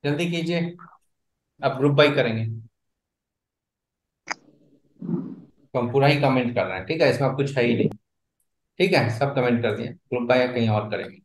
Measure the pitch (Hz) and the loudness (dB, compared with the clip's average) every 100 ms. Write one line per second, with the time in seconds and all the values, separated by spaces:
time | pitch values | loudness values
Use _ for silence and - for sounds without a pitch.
0 | 143 147 175 170 160 170 170 175 - - | -2 -2 -2 -2 -2 -2 -4 -8 -20 -20
1 | _ _ _ _ _ _ 139 123 143 143 | _ _ _ _ _ _ -4 2 2 6
2 | 147 143 117 113 113 113 - _ _ _ | 4 4 0 -2 -4 -8 -14 _ _ _
3 | _ _ _ _ _ _ _ _ _ _ | _ _ _ _ _ _ _ _ _ _
4 | _ _ - - _ _ _ _ _ _ | _ _ -16 -16 _ _ _ _ _ _
5 | - - - - - _ _ 127 117 135 | -6 -6 -8 -14 -20 _ _ -4 0 2
6 | 139 147 139 127 120 110 92 92 95 160 | 4 4 2 2 0 -2 -4 -6 -6 2
7 | 147 120 135 - 139 - 120 117 - - | 2 2 0 0 -4 0 0 2 0 -4
8 | _ _ _ _ _ _ _ _ 185 175 | _ _ _ _ _ _ _ _ 2 2
9 | 113 - 139 135 123 117 117 104 117 - | 2 0 -2 0 0 0 0 -4 -8 -12
10 | _ 123 120 127 127 123 113 107 104 95 | _ -6 2 2 2 0 2 0 -2 -6
11 | - - | -8 -14